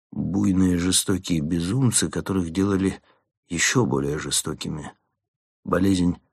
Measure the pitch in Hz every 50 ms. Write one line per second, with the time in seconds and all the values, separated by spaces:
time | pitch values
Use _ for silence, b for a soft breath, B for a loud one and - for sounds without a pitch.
0 | _ _ - 73 69 80 87 101 104 101 95 92 92 92 90 87 85 92 87 -
1 | - - 98 90 - - 87 80 73 78 90 85 85 87 107 131 135 120 - -
2 | 98 80 - 82 80 - 95 95 87 82 80 98 98 101 98 92 92 95 95 -
3 | b b b b b b b _ _ - 82 80 - - - 131 120 69 65 69
4 | 69 69 73 78 73 71 69 - - 80 76 - - 82 80 76 73 - - _
5 | _ _ _ _ _ _ _ _ _ _ _ _ - - - 87 92 98 98 90
6 | 87 90 87 - _ _